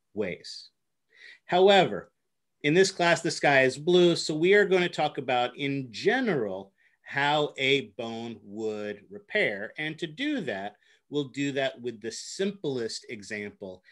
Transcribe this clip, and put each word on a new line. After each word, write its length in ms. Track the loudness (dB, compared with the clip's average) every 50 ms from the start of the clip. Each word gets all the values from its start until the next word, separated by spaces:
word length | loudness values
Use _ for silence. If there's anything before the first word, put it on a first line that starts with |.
| _ _ _
ways. 560 | -6 -6 -6 -6 -8 -12 -16 -18 -18 -20 -20 _ _ _ _ _ _ _ _ _ _ -20 -20 -20 _ _
However, 680 | 0 4 6 8 8 8 8 6 4 0 -6 -10 -12 _ _ _ _ _ _ _ _ _ _ -2
in 120 | 2 4
this 160 | 4 4 4
class, 320 | 2 2 2 4 4 2 0
the 80 | -2
sky 320 | -4 0 2 4 6 6 6
is 160 | 4 2 0
blue, 380 | 0 4 6 6 6 6 4
so 180 | 2 0 -4 -2
we 180 | 0 2 4 6
are 140 | 6 6
gonna 220 | 4 4 2 2 0
talk 280 | 0 -2 -2 -2 -2
about, 400 | -4 -4 -2 0 0 0 -2 -4
in 360 | -6 -4 -4 -4 -4 -6 -8 -10
general, 800 | -4 -2 0 0 0 0 0 0 0 -2 -2 -4 -8 -10 -14 _ _ _ _ _ _ _
how 520 | -8 -4 -2 0 2 2 2 0 -2 -2
a 360 | -2 0 2 2 2 0 -4 -10
bone 420 | -10 -8 -8 -8 -8 -8 -10 -12 -14 -16
would 580 | -14 -10 -8 -6 -6 -6 -6 -6 -8 -10 -10 -14 _
repair. 640 | -18 -18 -14 _ -2 -2 -2 -2 -2 -6 -8 -10 -10 -10
And 200 | -8 -8 -8 -8
to 60 | -10
do 340 | -12 -10 -8 -6 -6 -4 -4 -4
that, 340 | -6 -6 -6 -8 -10 -12 _ _ _ _ _ _ _
we'll 160 | -4 -4 -4
do 280 | -4 -6 -6 -4 -4 -2
that 280 | -2 -4 -4 -4 -6
with 220 | -8 -10 -10 -8 -10
the 100 | -10 -10
simplest 960 | -10 -12 -14 -8 -6 -4 -4 -4 -6 -6 -6 -4 -4 -4 -6 -6 -10 -12 -12
example, 720 | -14 -14 -12 -10 -10 -8 -8 -10 -12 _ -14 -16 -16 -16 _ _